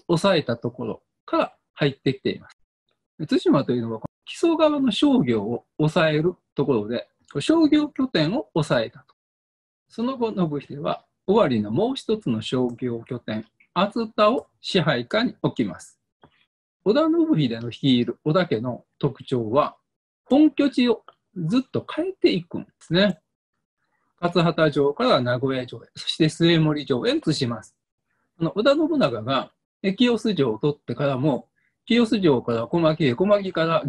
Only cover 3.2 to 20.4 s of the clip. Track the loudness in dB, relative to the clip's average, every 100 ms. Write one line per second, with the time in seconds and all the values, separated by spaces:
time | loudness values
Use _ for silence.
3.2 | -4 -2 2 2 2 -2 -4 -8 -12 -18
4.2 | -20 -4 0 2 2 2 0 2 2 2
5.2 | 2 0 -2 -8 -10 -2 0 2 2 2
6.2 | -2 -4 _ -4 0 0 -2 -6 -8 _
7.2 | _ -6 0 2 4 2 0 -4 -2 0
8.2 | 0 -2 -4 -4 0 0 -2 -8 _ _
9.2 | _ _ _ _ _ _ _ -6 -6 -2
10.2 | -4 -2 -2 -4 -8 -8 -6 -6 -10 _
11.2 | 0 2 4 2 0 0 0 -2 -4 -2
12.2 | -2 -4 -2 -2 -2 -2 -6 -6 -8 -12
13.2 | -8 -8 -10 _ _ -2 -2 -2 -6 2
14.2 | 2 2 -6 _ -4 0 0 -2 -2 -2
15.2 | -2 -2 -4 -2 -4 -6 -18 _ _ _
16.2 | _ _ _ _ _ _ 0 2 2 2
17.2 | 2 2 0 -2 -8 -4 2 2 2 -4
18.2 | -2 0 0 -2 -4 -10 -14 _ -4 -4
19.2 | -6 -4 0 0 0 -4 _ _ _ _
20.2 | _ 4